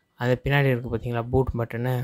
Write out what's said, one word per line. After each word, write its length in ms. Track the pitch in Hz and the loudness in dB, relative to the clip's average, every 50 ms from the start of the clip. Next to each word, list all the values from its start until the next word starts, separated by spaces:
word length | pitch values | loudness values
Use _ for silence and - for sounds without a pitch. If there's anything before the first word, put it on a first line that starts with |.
| _ _ _ - | _ _ _ -4
அது 140 | 123 123 127 123 | 0 0 0 0
பின்னாடி 280 | - 139 139 143 139 135 | 0 2 2 4 4 4
இருக்கு 200 | 127 120 127 117 | 2 0 -2 -4
பார்த்தீங்களா 320 | 120 110 - 120 120 117 113 123 | -6 -4 -4 -4 -4 -4 -2 0
பூட் 220 | 127 131 127 123 - | 2 2 2 2 0
பட்டனு, 360 | 117 117 - - 117 120 127 127 123 | -4 -4 -4 -4 -4 -2 -2 -2 -2